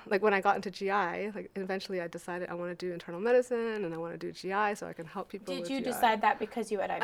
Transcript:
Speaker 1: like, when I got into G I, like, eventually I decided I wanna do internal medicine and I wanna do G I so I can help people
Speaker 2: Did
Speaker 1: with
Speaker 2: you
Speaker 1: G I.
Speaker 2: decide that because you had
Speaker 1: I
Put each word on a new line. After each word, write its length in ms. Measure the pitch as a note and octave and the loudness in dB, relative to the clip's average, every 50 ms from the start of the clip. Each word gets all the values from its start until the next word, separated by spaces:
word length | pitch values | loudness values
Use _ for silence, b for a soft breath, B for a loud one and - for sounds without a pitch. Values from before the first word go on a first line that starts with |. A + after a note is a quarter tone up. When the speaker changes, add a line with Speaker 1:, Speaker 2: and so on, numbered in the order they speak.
| - | -2
Speaker 1:
like, 160 | - G#3+ F#3+ G3+ | 0 2 4 6
when 100 | G#3+ G3+ | 6 6
I 80 | F#3+ | 6
got 140 | F#3 G3+ - | 6 4 4
into 160 | G3 G3 G3+ | 4 0 -4
G 220 | F#3 - G3 G3 G3 | -6 -4 0 0 2
I, 400 | G#3 F#3 E3+ F3 F3+ G3 G#3+ G3+ | 2 2 0 -2 -2 -4 -6 -6
like, 160 | G3 F#3 - - | -8 -10 -10 -8
eventually 440 | G3+ F#3+ F#3 F#3+ F#3+ - - F#3+ F3+ | -6 -4 -2 -2 -4 -2 -4 -4 -4
I 60 | E3+ | -4
decided 420 | E3+ - E3+ - - F3 F3+ F3+ - | -4 -6 -8 -8 -6 -6 -6 -4 -6
I 40 | F3 | -6
wanna 220 | F3 F3 F3 F3 | -6 -4 -6 -6
do 160 | E3+ F#3 F3+ F3 | -6 -6 -6 -6
internal 280 | E3+ - - E3+ E3+ | -6 -8 -8 -6 -2
medicine 640 | G#3 A#3+ B3 B3 B3 - B3 A#3 A3+ A3+ A3 G#3+ G3+ | 2 6 6 6 6 4 0 -2 0 -2 -2 -2 -2
and 80 | E3 E3 | -2 -4
I 40 | |
wanna 200 | D#3+ E3+ E3+ E3+ | -4 -6 -6 -6
do 140 | E3 E3+ F3 | -8 -8 -8
G 220 | E3 - - F3+ F#3+ | -8 -8 -6 -2 0
I 220 | G3+ G#3+ G#3 G#3 | 2 2 2 0
so 120 | - F#3 | -2 -6
I 60 | E3+ - | -8 -8
can 140 | - E3 | -10 -12
help 220 | D#3 - G3 F3+ - | -10 -8 -8 -8 -8
people 240 | - G3 - F#3 F3+ | -10 -10 -8 -6 -6
Speaker 2:
Did 80 | F3+ E3+ | -4 -2
Speaker 1:
with 80 | F3 C4+ | -2 -2
Speaker 2:
you 80 | C4+ | -2
Speaker 1:
G 60 | A#3+ | 0
I. 60 | B3+ A#3+ | -2 2
Speaker 2:
decide 280 | G3 G3+ A3+ A3 G#3+ | 4 6 4 6 6
that 180 | G#3+ G#3+ G#3+ - | 4 4 4 2
because 320 | A3+ G#3+ - A#3+ A3 - | 0 -4 -4 -4 -2 -2
you 80 | G#3+ F#3+ | 0 0
had 140 | F#3 F#3 F3+ | 0 0 0
Speaker 1:
I 60 | F3 | 4